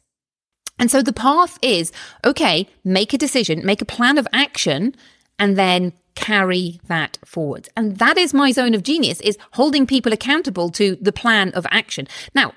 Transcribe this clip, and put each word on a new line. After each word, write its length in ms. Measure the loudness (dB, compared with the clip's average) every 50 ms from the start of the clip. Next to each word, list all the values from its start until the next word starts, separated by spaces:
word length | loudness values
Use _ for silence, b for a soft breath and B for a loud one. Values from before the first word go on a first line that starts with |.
| _ _ _ _ _ _ _ _ _ _ _ _ -18 -10 -4 -2
And 100 | 0 2
so 140 | 2 2
the 100 | 2 0
path 460 | -2 0 0 2 4 4 2 0 0 -4
is, 280 | -2 0 0 0 -2 -4 B B B B B B B
okay, 440 | 0 2 2 2 2 2 2 -2 -4 _ _ -2
make 280 | 0 0 0 0 0
a 60 | -2 -2
decision, 480 | 0 0 0 0 0 0 -2 -2 0
make 160 | 0 0 0
a 100 | -2 -6 -4
plan 220 | 0 2 2 4 2
of 100 | 0 0
action, 640 | 0 -2 -2 -2 -2 -4 -2 -2 0 0 -2 -4 -4 b b b b b b b b
and 200 | -2 0 2 2
then 380 | 2 2 2 2 2 0 -2 -6 _ _ _ -10
carry 640 | -8 -4 0 2 2 2 2 0 0 -2 -4 -8 -10 _
that 320 | -6 -4 -4 -4 -6 -8 -14 _
forward. 440 | -12 -10 -8 -6 -6 -6 -8 -12 -12 -6
And 200 | -6 -4 -4 -2
that 200 | 0 2 2 4
is 160 | 2 2 2
my 200 | 2 2 2 2
zone 200 | 2 2 2 2
of 120 | 2 0 0
genius, 360 | 0 0 0 0 -2 -2 -2
is 140 | -2 -2 -4 -4 B B B
holding 300 | 0 2 2 4 2 2
people 280 | 2 2 0 2 0
accountable 580 | -2 -2 0 0 0 0 -2 -4 -4 -4 -4 -2
to 260 | 0 0 0 0 0 0
the 100 | -2 -2
plan 400 | -2 0 0 2 2 2 2 0 -2
of 120 | -4 -4 -2
action. 340 | -2 -4 -4 -4 -8 -10 -10 -12 B B B B B
Now, 160 | -2 -2 0 0